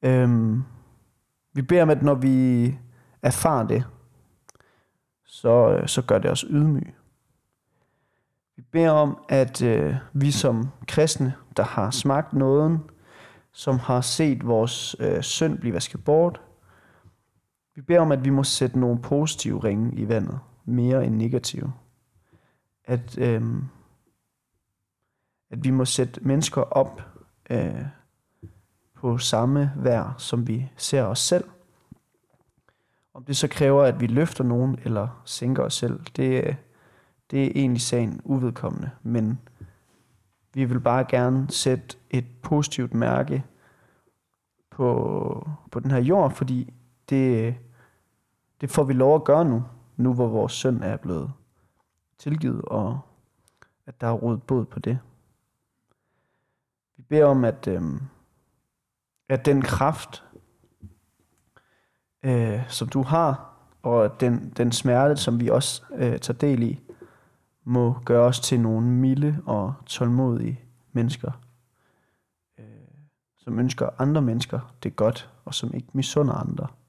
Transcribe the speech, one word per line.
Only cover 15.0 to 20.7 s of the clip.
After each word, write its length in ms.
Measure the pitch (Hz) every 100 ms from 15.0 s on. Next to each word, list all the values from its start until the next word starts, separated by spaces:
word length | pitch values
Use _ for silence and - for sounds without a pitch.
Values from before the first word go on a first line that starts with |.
øh, 220 | 113 87
synd 360 | - - 160 -
blive 160 | 120
vasket 300 | 87 - -
bort, 360 | 95 151 175 - - _ _ _ _ _ _ _ _ _ _ _ _
vi 60 | -
beder 180 | 135 170
om, 120 | 160
at 120 | 139
vi 60 | 135
må 140 | 139
sætte 340 | 139 - 127 123
nogle 200 | 123 120
positive 600 | 120 143 156 - 113 101
ringe 300 | 107 101 117
i 140 | 123 107
vandet, 320 | 113 101 131 - _
mere 420 | -